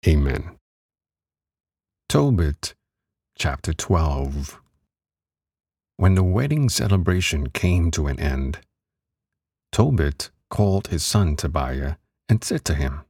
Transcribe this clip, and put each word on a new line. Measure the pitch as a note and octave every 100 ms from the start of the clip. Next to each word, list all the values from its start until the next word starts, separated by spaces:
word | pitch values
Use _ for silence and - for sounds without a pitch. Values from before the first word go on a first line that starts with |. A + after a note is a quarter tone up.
| -
Amen. | D#2 C#2 A#1 - - _ _ _ _ _ _ _ _ _ _ _ _ _ _ _
Tobit, | C#3+ C#3+ A2+ D#2 C#2+ - - _ _ _ _ _ _
chapter | D#2 C2+ -
twelve. | D#2 - E2+ D#2+ C#2 C#2 C#2 C2+ - _ _ _ _ _ _ _ _ _ _ _ _ _ _
When | F#2 F#2
the |
wedding | F#2 F#2 C#3 D3+ C3+
celebration | - G#2+ G2 F2+ F#2 F#2 D#2+ C2+
came | - F#2 F2 E2
to | D#2 D2
an | C2+
end, | C#2+ C2+ C2+ D2+ _ _ _ _ _ _ _ _ _ _ _
Tobit | - B2+ A#2+ D2 C#2+ - _ _
called | - G2+ F#2+ -
his | E2+
son | - G#2+ F2+ D2+
Tobiah | D2 C2+ C2 C2 C#2 D#2 _ _ _
and | A2
said | - D#3 -
to | D2+
him | C2+ C#2 -